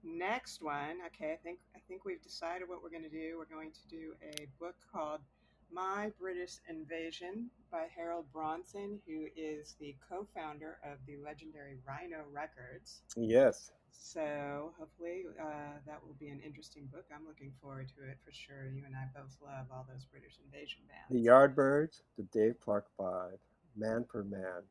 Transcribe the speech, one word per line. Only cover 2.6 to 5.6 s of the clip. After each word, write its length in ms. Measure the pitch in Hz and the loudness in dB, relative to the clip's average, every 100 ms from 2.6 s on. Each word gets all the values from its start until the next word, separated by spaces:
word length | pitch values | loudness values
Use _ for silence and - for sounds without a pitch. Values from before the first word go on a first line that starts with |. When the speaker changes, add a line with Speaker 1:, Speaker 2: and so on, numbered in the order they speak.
| 180 | -6
Speaker 1:
what 140 | 175 | -10
we're 80 | 170 | -10
gonna 180 | 165 160 | -10 -8
do. 260 | 156 160 165 | -6 -6 -8
We're 60 | 156 | -10
going 260 | 156 156 | -10 -12
to 160 | 160 - | -14 -14
do 260 | 165 160 - | -12 -10 -12
a 240 | 156 151 147 135 | -12 -12 -12 -12
book 180 | 170 180 - | -12 -12 -10
called 280 | 190 151 151 143 _ _ _ | -4 -4 -4 -10 _ _ _